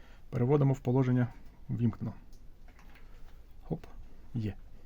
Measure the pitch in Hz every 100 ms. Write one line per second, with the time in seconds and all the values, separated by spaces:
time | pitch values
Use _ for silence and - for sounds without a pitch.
0 | - - - 131 120 147 139 131 - 131
1 | 127 127 120 - - - - 113 117 -
2 | 117 - - - - - - - - -
3 | - - - - - - - 165 - -
4 | - - - 123 107 - - -